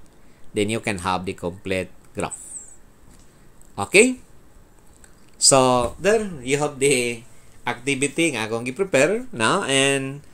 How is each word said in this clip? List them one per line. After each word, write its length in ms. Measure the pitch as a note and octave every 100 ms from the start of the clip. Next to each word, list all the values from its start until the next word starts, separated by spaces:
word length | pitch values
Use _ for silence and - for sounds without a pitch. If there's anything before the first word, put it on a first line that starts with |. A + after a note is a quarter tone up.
| - - - - -
Then 160 | G#2+ G#2
you 80 | A2+
can 240 | A#2 G2
have 240 | F2+ F#2 F#2
the 80 |
complete 560 | F2+ F2 F#2 F#2+ F#2 F2+ - -
graph. 240 | - F2+ - - - - - - - - - - - - - -
Okay? 480 | - G3+ F#3 B3+ B3+ - - - - - - - - - - - -
So, 520 | - C3+ B2+ B2 A#2 -
there 320 | E3+ A3+ G#3 D#3 B2
you 120 | C#3+
have 160 | D3 C#3
the 480 | C#3 B2+ A#2+ A#2 - - - - -
activity 720 | A#2+ C3 C3+ C#3+ - E3 A#2+
nga 80 | G#2+
akong 160 | A2+
gi-prepare, 640 | B2 C3 F#3+ C3+ D3+ A3 B3+
no? 320 | B2 A2+ F3 C3+
And 560 | C3+ C#3 C#3 C3+ C#3+ -